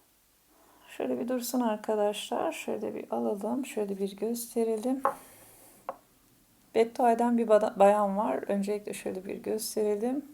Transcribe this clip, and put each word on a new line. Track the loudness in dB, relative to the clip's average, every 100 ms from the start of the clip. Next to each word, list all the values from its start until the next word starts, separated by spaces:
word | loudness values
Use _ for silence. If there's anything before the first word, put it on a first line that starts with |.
| _ _ _ _ _ _ _ -20 -18 -6
Şöyle | -4 -2
bir | -2
dursun | -4 -2 0
arkadaşlar. | 0 -2 -2 0 0 -2 -4 -2 -2
Şöyle | -4 -6 -6 -4
bir | -6 -6
alalım. | -4 -2 -2 -4 -4 -4
Şöyle | -4 -4 -4
bir | -4 -4
gösterelim. | -4 -4 -4 -2 0 0 -2 0 0 -2 -12 -20 -20 -20 -20 -20 -16 -16 _ _ _ _ _ _ _
Beddua | 2 2 4 2
eden | 4 4 2
bir | 6
bada-, | 6 6 6
bayan | 8 8 4 0
var. | 0 -2 0
Öncelikle | -2 0 -4 -6
şöyle | -8 -6 -8
bir | -6
gösterelim. | -8 -4 -4 -2 -2 0 0 0 -2 -6